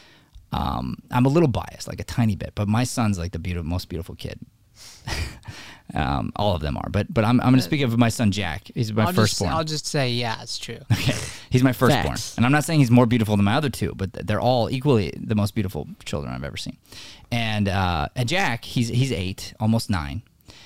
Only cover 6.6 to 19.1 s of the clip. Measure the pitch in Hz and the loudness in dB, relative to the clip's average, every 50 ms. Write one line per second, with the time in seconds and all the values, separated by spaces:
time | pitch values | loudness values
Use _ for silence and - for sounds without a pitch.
6.6 | 76 73 65 50 - - - 101 - - 160 117 107 113 123 120 - 127 131 - | -2 -4 -4 -4 -4 -2 -2 -2 -2 0 0 2 2 4 4 4 4 4 4 4
7.6 | - - 160 139 135 117 117 120 120 113 - - 117 101 90 104 95 82 73 - | 4 2 0 0 0 2 4 4 4 4 2 2 2 2 2 0 -2 -4 -6 -8
8.6 | - - - 143 117 107 107 110 107 175 185 180 110 101 - - 98 - 160 160 | -10 -8 -6 -4 -4 0 0 2 2 2 4 4 2 2 2 0 0 0 0 -2
9.6 | 160 156 156 147 - - - 147 131 123 120 120 120 113 113 - 117 - - - | -2 -4 -6 -6 -6 -4 -2 -2 0 0 -2 -2 -2 -4 -4 -6 -8 -10 -10 -10
10.6 | - - 117 - - - 104 85 85 117 120 - - - - - - - - 127 | -10 -10 -12 -6 -2 0 0 2 2 0 -2 -2 -4 -10 -12 -14 -2 0 2 4
11.6 | 131 131 120 - 127 131 143 107 - 69 62 - - - - - 117 131 147 151 | 4 4 4 4 4 4 4 4 2 0 -2 -4 -6 -4 0 2 4 4 4 4
12.6 | 143 165 165 151 131 113 123 120 127 110 123 117 107 107 107 101 101 101 113 151 | 2 4 4 4 6 8 8 8 8 6 4 2 2 2 4 4 4 4 2 2
13.6 | 147 127 - - 107 - - - 98 92 - - - 101 107 - - 123 131 120 | 0 -2 -2 -2 -4 -4 -4 -4 -6 -6 -6 -6 -4 -4 -2 0 2 2 2 2
14.6 | 110 - 135 131 131 147 127 107 90 69 - - - - 113 104 101 104 - 110 | 0 0 -2 0 2 4 4 4 2 0 -4 -6 -4 -2 0 0 0 0 0 -2
15.6 | 98 95 - 76 - - - - - - - 76 69 62 64 65 69 67 - - | -4 -2 -4 -8 -8 -10 -14 -16 -10 -8 -6 -6 -6 -6 -8 -8 -8 -10 -10 -10
16.6 | - - - - _ _ - - - - - - - - 120 117 113 110 107 104 | -10 -12 -12 -14 _ _ -20 -20 -18 -18 -20 -20 -8 -6 -4 -2 -2 0 0 0
17.6 | 101 98 92 98 92 90 85 76 73 - - 131 120 113 170 190 196 139 117 - | 0 0 0 0 0 0 0 0 -2 -4 -4 -4 -2 0 0 0 0 0 -2 -4
18.6 | - - - 127 117 117 - 120 135 131 | -6 -4 -2 -2 -2 0 0 0 0 0